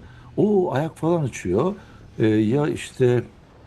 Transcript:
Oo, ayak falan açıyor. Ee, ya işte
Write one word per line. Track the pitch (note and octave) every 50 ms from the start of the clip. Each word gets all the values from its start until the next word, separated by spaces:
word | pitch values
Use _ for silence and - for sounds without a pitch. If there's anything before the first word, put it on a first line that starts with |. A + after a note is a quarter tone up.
| - - - - - - -
Oo, | - F#3+ G#3+ G#3 F#3 F3+ B2+
ayak | C3 C3+ D#3 D#3 - -
falan | D#3 E3 F3 E3
açıyor. | C#3+ A#2 - - - F2+ F2 A2 D#3 F#3+ G#3 - - - - - - - - -
Ee, | A2+
ya | A2 A2 A2 A2 G#2 B2+ D3 D3 D#3
işte | - - - - - - B2+ B2 B2 A#2 G#2+ - - - - - - - -